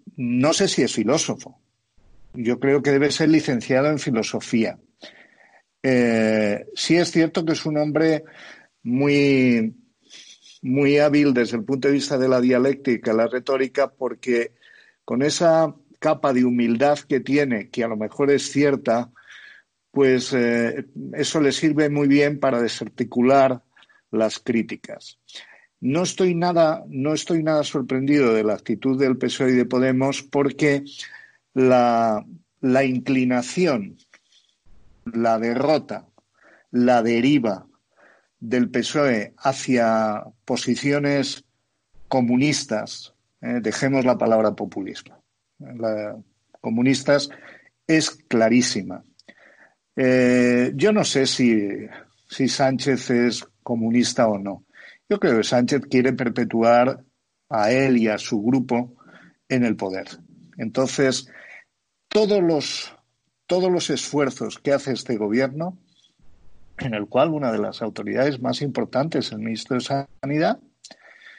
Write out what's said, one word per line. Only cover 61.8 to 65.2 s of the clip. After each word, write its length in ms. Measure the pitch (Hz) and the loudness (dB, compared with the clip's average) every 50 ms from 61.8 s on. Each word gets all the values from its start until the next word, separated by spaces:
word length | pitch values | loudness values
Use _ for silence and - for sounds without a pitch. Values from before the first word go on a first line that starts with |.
| _ _ _ _ _ - | _ _ _ _ _ -4
todos 320 | - 208 214 190 208 202 | 0 0 2 2 2 2
los, 540 | 175 165 165 143 - - - - - - - - _ _ _ _ _ _ _ _ _ | 2 2 0 0 -2 -4 -8 -10 -12 -14 -18 -20 _ _ _ _ _ _ _ _ _
todos 240 | - 175 185 185 185 | -2 -2 0 2 2
los 200 | 180 170 - - | 0 0 -2 -2
esfuerzos 680 | 147 123 - - - 147 143 131 - - - 107 - - | -4 -6 -6 -4 -2 -2 -2 -2 -2 -6 -8 -10 -10 -6
que 120 | - 143 139 | -2 -2 -2
hace 200 | 135 - 139 123 | 0 -2 -4 -6
este 240 | 104 - - 120 | -6 -4 -6 -4
gobierno, 600 | 104 | -4